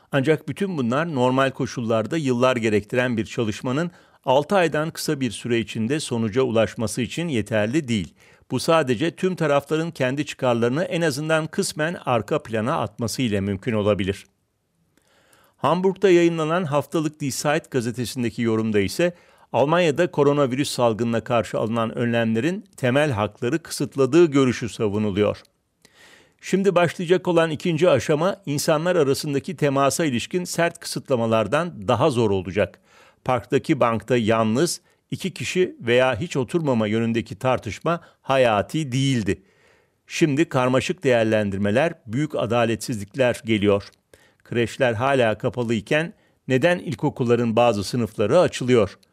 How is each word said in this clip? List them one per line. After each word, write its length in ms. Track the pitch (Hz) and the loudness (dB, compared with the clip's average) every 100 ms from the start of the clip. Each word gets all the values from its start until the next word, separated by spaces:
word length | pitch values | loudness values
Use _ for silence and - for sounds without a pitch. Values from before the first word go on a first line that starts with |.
| _ | _
Ancak 380 | 143 131 156 - | 0 2 0 -2
bütün 280 | - 196 165 | -6 -4 -2
bunlar 380 | 117 131 165 143 | -2 -2 -2 0
normal 360 | 123 131 135 | 2 2 0
koşullarda 640 | 127 113 - 113 113 107 165 | 0 -6 -4 -2 0 0 -2
yıllar 380 | 135 123 127 120 | 0 2 2 2
gerektiren 640 | 113 104 101 123 127 110 | 2 0 0 -2 -2 -2
bir 80 | 104 | -4
çalışmanın 640 | - 110 104 131 131 170 - _ _ - | -4 -4 -4 -4 -4 -4 -8 _ _ 0
altı 300 | 131 147 202 | 2 2 2
aydan 360 | 165 151 160 | 2 0 -4
kısa 280 | - - 151 | -6 -6 -4
bir 120 | 127 | -4
süre 280 | 101 117 117 | -6 -4 -4
içinde 400 | 104 120 110 151 | -4 -4 -4 -4
sonuca 420 | - 117 113 104 | -4 -4 -2 0
ulaşması 600 | 131 110 104 - 110 - | 0 2 0 -2 -6 -4
için 260 | 120 - 170 | -6 -6 -4
yeterli 600 | 123 101 110 107 143 135 | -4 -2 0 0 -2 -2
değil. 260 | 113 82 _ _ _ _ | -2 -4 _ _ _ _
Bu 80 | 127 | -4
sadece 520 | - 165 139 113 165 - | 2 2 2 -2 -4 -4
tüm 200 | 185 175 | -6 -2
tarafların 560 | 156 143 - 156 165 | 0 0 0 -4 -4
kendi 340 | - 127 143 147 | -4 -2 -2 -6
çıkarlarını 580 | - 131 117 117 135 | -4 0 2 0 0
en 180 | 190 170 | -2 -2
azından 460 | 170 127 156 160 160 | -2 -2 -2 -2 -2
kısmen 500 | - 185 - 156 185 - | -4 -4 -4 -4 -4 -2
arka 380 | 123 104 156 | -2 0 -4
plana 380 | - 110 110 160 | -4 -4 -2 -2
atması 400 | 113 - 113 - | -4 -6 -6 -2
ile 200 | 127 101 | -2 0
mümkün 320 | 98 95 - | -2 -4 -2
olabilir. 520 | 110 101 98 95 98 - _ _ _ _ _ _ _ _ _ _ _ _ _ | 0 2 2 0 -6 -10 _ _ _ _ _ _ _ _ _ _ _ _ _
Hamburg'da 520 | 131 170 190 185 196 | 0 0 0 2 4
yayınlanan 540 | 175 170 165 156 170 | 4 4 2 -2 -2
haftalık 560 | 170 143 131 170 156 - | -2 -2 -2 -2 -4 -4
Die 100 | 143 | -6
Zeit 400 | - 151 156 - | -4 -2 -2 -2
gazetesindeki 720 | 131 117 113 113 135 117 113 | -4 -4 -4 -6 -4 -6 -2
yorumda 380 | 117 110 110 104 | 0 0 0 0
ise 340 | 95 - 175 175 _ _ _ | 0 0 -2 -4 _ _ _
Almanya'da 580 | 117 139 170 170 135 175 | 0 2 2 2 2 0
koronavirüs 580 | - 143 143 139 127 143 | 2 2 4 2 0 -4
salgınına 540 | - 120 104 117 117 | 0 0 2 -2 -2
karşı 360 | - 120 107 135 | 0 -2 0 -4
alınan 380 | 113 117 110 - | -2 -2 -4 -2
önlemlerin 680 | 120 117 113 113 147 190 - - | -2 0 0 0 -2 -4 -10 -4
temel 340 | 127 131 151 | 0 2 2
hakları 520 | 107 104 - 123 160 | 0 -2 -2 -4 -4
kısıtladığı 640 | - - 143 - 131 151 175 | -4 -8 -4 0 4 6 6
görüşü 440 | 139 131 113 110 | 4 2 0 -6
savunuluyor. 720 | - 110 101 107 95 101 - - _ _ _ _ _ - - _ _ | -4 -2 0 0 2 0 -2 -10 _ _ _ _ _ -20 -20 _ _
Şimdi 340 | - 190 196 175 | -4 0 2 4
başlayacak 520 | 170 - 165 180 180 | 2 0 0 2 2
olan 220 | 170 165 | 2 2
ikinci 400 | 147 180 160 170 | 0 -2 2 4
aşama 520 | 135 - 151 175 - - | 4 2 0 0 -4 -6
insanlar 500 | 143 - 156 170 180 | -2 0 0 2 2
arasındaki 600 | 139 135 151 139 160 160 | 2 0 -2 -4 -6 -2
temasa 500 | 147 135 139 - 165 | 0 2 2 2 0
ilişkin 380 | 117 - 185 | -2 -4 -6
sert 360 | 175 - 170 - | -4 -2 -2 -4
kısıtlamalardan 1080 | - 151 - 127 113 113 104 143 175 135 98 | -10 -10 -2 0 2 2 2 -2 -2 -4 0
daha 220 | 117 156 | 2 2
zor 220 | 123 113 | 2 2
olacak. 480 | 98 90 92 90 - _ _ - _ | 0 -2 -2 -2 -4 _ _ -20 _
Parktaki 560 | - 123 - 139 - 147 | -2 -2 0 -2 0 0
bankta 380 | 120 113 - 127 | 0 0 0 0
yalnız 640 | 107 113 110 113 165 - _ _ _ | 2 2 2 2 0 -4 _ _ _
iki 220 | - 190 | -10 -8
kişi 420 | - 113 180 185 311 | -8 -4 -2 -2 -2
veya 400 | 123 123 131 113 | 0 2 2 0
hiç 180 | 170 143 | -4 -4
oturmama 500 | 123 175 151 120 107 | -2 -2 0 0 0
yönündeki 480 | 110 117 117 98 - | 0 0 -2 -4 -4
tartışma 640 | 131 123 - - 151 170 - _ | -2 -2 -4 -6 -4 -4 -8 _
hayati 720 | - 135 120 104 95 151 151 | 0 2 4 4 0 -4 -4
değildi. 520 | 127 135 127 98 95 _ _ _ _ _ _ - | -2 0 0 0 -4 _ _ _ _ _ _ -12
Şimdi 420 | - 160 139 165 | 0 2 2 0
karmaşık 540 | 135 127 131 - 180 | 2 2 2 0 -2
değerlendirmeler, 880 | 139 120 110 110 101 95 104 110 165 160 - | 2 4 4 2 0 0 0 2 0 -2 -6
büyük 280 | 113 151 135 | -4 -4 -4
adaletsizlikler 1080 | 98 120 113 110 - 117 101 135 123 113 113 | -2 0 0 0 -4 -8 -6 0 0 0 -2
geliyor. 440 | 110 101 101 - - _ - _ _ | 2 4 2 0 -18 _ -20 _ _
Kreşler 500 | _ 113 113 - 131 | _ -2 -2 0 0
hala 440 | 110 131 139 117 107 | 0 0 2 2 0
kapalıyken 760 | 127 123 117 117 - 151 165 - _ _ - | -4 -4 -2 -4 -2 -2 -2 -10 _ _ -2
neden 320 | 131 165 180 | 2 2 0
ilkokulların 760 | - 131 151 - 120 117 120 110 | -4 -4 -4 -2 2 2 2 4
bazı 280 | 120 104 | 4 2
sınıfları 560 | 95 127 110 - 104 160 | -2 -4 -4 -2 2 4
açılıyor? 580 | 151 - 127 123 101 - _ | 2 0 2 4 2 -2 _